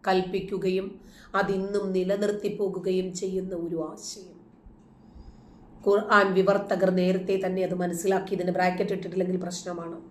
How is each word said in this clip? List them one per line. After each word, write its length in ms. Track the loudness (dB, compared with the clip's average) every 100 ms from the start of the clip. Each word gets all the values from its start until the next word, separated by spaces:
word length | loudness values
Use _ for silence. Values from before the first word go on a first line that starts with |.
| 2
കൽപ്പിക്കുകയും 800 | 2 2 -4 -4 -2 0 -2 -4 -12 -20 -20 -4 0
അതിന്നും 440 | 2 0 0 -2 0 -2
നിലനിർത്തി 540 | 0 0 0 -2 -4 -2
പോകുകയും 500 | -4 -2 -2 -2 -2 -6
ചെയ്യുന്ന 340 | -4 -4 -4 -6 -4
ഒരു 120 | -4 -6
ആശയം. 440 | -10 -14 -14 -18 -20 -20 -20 -20 -20 -20 -20 -20 -20 -20 -20 -20 -20 -20 -2 4
ഖുർആൻ 400 | 4 6 6 6 6
വിവർത്തകർ 520 | 4 2 2 2 4 4
നേരത്തെ 360 | 4 2 0 0 0
തന്നെ 160 | 0 -2
അത് 100 | 0
മനസ്സിലാക്കി. 480 | -2 -2 0 0 0 -2
ഇതിന് 160 | 0 2
ബ്രാക്കറ്റ് 360 | 0 2 -2 -2
ഇട്ടിട്ടില്ലെങ്കിൽ 440 | -4 -2 0 -2 -4
പ്രശ്നമാണ്. 520 | -8 -8 -8 -8 -12 -16